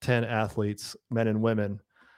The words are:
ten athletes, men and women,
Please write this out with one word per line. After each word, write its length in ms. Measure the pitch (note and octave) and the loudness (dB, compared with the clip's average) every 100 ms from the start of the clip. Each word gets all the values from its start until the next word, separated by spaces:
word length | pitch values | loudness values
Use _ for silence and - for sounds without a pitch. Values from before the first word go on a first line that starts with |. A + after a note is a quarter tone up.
ten 200 | - B2 | 0 2
athletes, 720 | A2+ A2+ G#2 - G#2 G2+ - - - | 2 0 -2 -2 -2 -4 -10 -16 -4
men 180 | A2+ A2+ | 0 2
and 120 | G#2+ | 2
women, 400 | A2+ G#2+ G2+ G2+ _ _ - | 2 2 -2 -4 _ _ -20